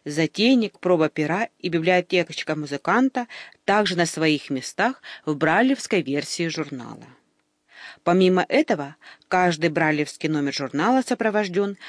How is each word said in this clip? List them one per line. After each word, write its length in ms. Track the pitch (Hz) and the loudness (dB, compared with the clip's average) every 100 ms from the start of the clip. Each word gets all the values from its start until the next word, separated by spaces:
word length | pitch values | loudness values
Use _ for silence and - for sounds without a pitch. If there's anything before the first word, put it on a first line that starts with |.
| 151 | -6
«Затейник», 720 | 147 160 - 233 262 214 - | -2 -2 2 4 4 2 -2
«Проба 320 | 180 170 156 | 2 2 2
пера» 400 | 156 151 185 233 _ | 0 -2 -2 -6 _
и 120 | 175 | -4
«Библиотекочка 840 | 165 165 180 175 180 165 - - 151 | -2 2 0 2 0 0 -4 -6 -6
музыканта» 720 | 147 143 - 214 262 254 233 - - _ - | -6 -6 0 2 2 -2 -8 -12 -20 _ 0
также 320 | 202 196 175 | 2 2 0
на 80 | 165 | -2
своих 460 | 151 160 147 - | 0 0 0 -2
местах 500 | 131 - - 226 262 - - - | -8 -6 -2 -2 -2 -14 -10 -6
в 100 | 147 | 0
брайлевской 680 | 156 180 262 269 - 196 | 2 4 2 0 -2 -2
версии 440 | 131 143 143 - 165 | 0 -4 -4 -6 -6
журнала. 600 | 160 147 131 117 117 120 - _ _ _ _ _ - - - | -6 -8 -10 -12 -16 -20 -20 _ _ _ _ _ -20 -20 -4
Помимо 420 | 170 185 185 185 - | 2 4 6 4 2
этого, 500 | 277 311 170 143 - - - - | 2 2 -2 -6 -14 -20 -20 -2
каждый 440 | 185 180 151 165 | 2 2 2 0
брайлевский 580 | 147 156 151 147 - 156 | 2 0 0 -4 -6 -4
номер 240 | 151 143 | -2 -2
журнала 480 | - 135 139 196 262 | -4 -6 -2 2 2
сопровожден 760 | - 247 220 208 196 175 202 196 | 0 -2 -2 0 -2 -2 -4 -6